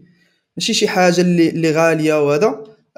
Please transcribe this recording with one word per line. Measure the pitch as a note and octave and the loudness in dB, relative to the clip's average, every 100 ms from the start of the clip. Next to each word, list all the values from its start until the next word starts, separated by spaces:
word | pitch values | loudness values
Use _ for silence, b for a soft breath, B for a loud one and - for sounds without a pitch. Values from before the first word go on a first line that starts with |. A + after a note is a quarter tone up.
| b b b b b - | b b b b b -10
ماشي | F3+ | -4
شي | G#3+ G#3 | -2 -2
حاجة | F#3+ F3+ F3 | 2 2 2
اللي، | F3+ F3 E3 | 2 2 0
اللي | - D#3+ | 0 -2
غالية | D3+ E3 D#3+ D#3 D3+ D3 | 0 0 0 0 0 0
وهذا. | D3 G#3+ C4+ - - _ | 0 0 -4 -12 -20 _